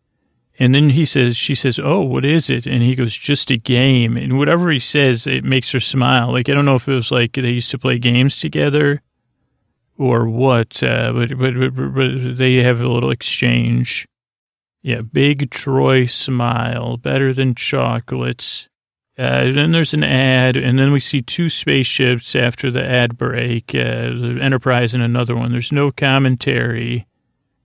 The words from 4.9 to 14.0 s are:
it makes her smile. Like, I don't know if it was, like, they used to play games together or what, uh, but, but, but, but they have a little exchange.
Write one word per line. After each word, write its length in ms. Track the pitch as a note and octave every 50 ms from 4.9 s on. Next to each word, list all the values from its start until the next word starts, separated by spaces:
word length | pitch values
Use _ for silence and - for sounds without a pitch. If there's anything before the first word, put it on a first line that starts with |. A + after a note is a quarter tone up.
| - D3 C#3 C3 A#2+ A2+ -
it 180 | C#3+ C3 C3 C3
makes 280 | C3 C3 C3 - -
her 80 | - A#2
smile. 520 | - - - C3 B2 C3 C3 B2 A#2+ B2
Like, 160 | B2 B2+ A#2 C#3
I 60 | C#3
don't 100 | C#3+ C#3+
know 120 | C#3 C3
if 120 | B2 - C#3
it 60 | C3+
was, 160 | B2 A2+ -
like, 220 | - B2 A#2+ A#2
they 180 | - C3+ B2 A#2+
used 200 | B2 A#2+ A#2+ -
to 60 | - B2
play 200 | - C3 B2 B2
games 420 | B2 A#2+ A#2+ B2+ C3 C#3 - -
together 640 | - D3+ D3+ D3+ C#3+ C#3+ C#3 D3+ D3 C#3+ C#3+ D3 _ _ _ _ _ _ _ _ _ _ _ _ _ _ _ _ _ _ _ -
or 280 | C3+ B2+ A#2 A#2 A#2
what, 560 | A2+ A2+ A#2+ C3 C3+ A#2+ A#2 A2+ - - -
uh, 300 | C3 B2 A#2+ A#2+ A#2 A#2
but, 260 | A#2 A#2+ A#2+ B2+ C3 B2+
but, 160 | C3 C3 B2 B2+
but, 360 | C3+ C3 C3 C3 C#3 C3+ C3
but 440 | C3+ C3 B2+ C3 C3 B2+ B2+ B2 B2+
they 180 | C3 B2+ B2+
have 240 | B2+ A#2+ B2 A#2+ A#2
a 80 | B2 B2+
little 220 | A#2+ A#2+ C3 C3+
exchange. 960 | B2+ - - - - - B2+ A#2+ A#2+ A#2+ A#2 A#2 A#2+ B2 B2 - - -